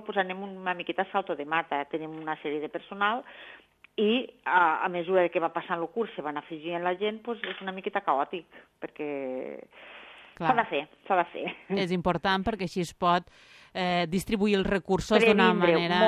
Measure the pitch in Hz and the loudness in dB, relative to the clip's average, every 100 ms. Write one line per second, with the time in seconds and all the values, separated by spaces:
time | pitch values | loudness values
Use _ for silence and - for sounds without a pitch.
0 | 214 196 185 185 196 190 185 175 175 170 | 0 -2 -2 -6 -10 -8 -6 -4 -4 -4
1 | 190 202 196 151 147 165 160 143 143 165 | -2 -4 -4 -6 -2 -2 0 -4 -4 -6
2 | 156 156 156 156 156 151 147 170 - 196 | -8 -8 -8 -6 -6 -6 -6 -10 -12 -2
3 | 202 240 - - - - _ _ - - | -2 -2 -8 -18 -20 -20 _ _ -10 0
4 | 208 240 - - - 180 170 151 185 175 | 2 2 -2 -8 2 4 4 4 -2 -4
5 | 165 190 175 175 165 170 160 175 165 - | 0 2 2 0 -2 -4 -6 -6 -4 -4
6 | 214 - 147 147 - 156 160 175 175 180 | -6 -6 -8 -8 -10 -10 -8 -4 -2 -2
7 | 214 220 226 220 190 185 190 190 202 196 | -4 -4 -8 -8 -8 -8 -10 -8 -6 -4
8 | 180 135 147 180 - - - _ 147 - | 0 0 0 -6 -12 -20 -20 _ -14 -8
9 | 147 143 131 127 131 71 - - - - | -6 -6 -6 -6 -8 -12 -18 -20 -20 -20
10 | - - - - 165 240 214 147 156 _ | -20 -20 -20 -2 0 2 0 -4 -6 _
11 | - 190 170 - 170 - - 196 185 180 | 0 0 0 -6 -10 -10 -6 -4 0 0
12 | 175 175 196 190 190 220 185 196 170 - | 0 0 0 0 -2 -4 -4 -4 -6 0
13 | 180 175 170 - - - - 190 180 175 | 2 2 0 -14 -20 -20 -12 -4 0 0
14 | 170 185 - 220 214 196 190 202 - 185 | 0 -2 -2 0 2 2 2 0 0 -2
15 | - 214 226 202 185 180 175 165 170 175 | 4 6 6 8 6 6 6 6 4 6